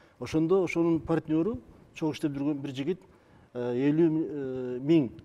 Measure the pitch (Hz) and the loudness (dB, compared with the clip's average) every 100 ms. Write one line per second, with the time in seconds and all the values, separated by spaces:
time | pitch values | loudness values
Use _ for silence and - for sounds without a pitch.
0 | _ - 120 160 160 196 170 165 170 160 | _ -14 -4 0 2 2 2 0 2 2
1 | - 160 151 156 180 247 - - - - | 0 -2 0 0 0 -4 -10 -20 -20 -6
2 | 156 139 156 139 139 147 139 131 139 185 | -4 -2 -4 -2 -2 -4 -6 -6 -4 -6
3 | - - _ - _ 123 123 123 139 151 | -8 -20 _ -20 _ -6 -2 0 2 4
4 | 170 156 160 147 135 131 127 123 139 165 | 4 2 -2 -6 -6 -6 -6 -4 2 4
5 | 123 - | 2 -4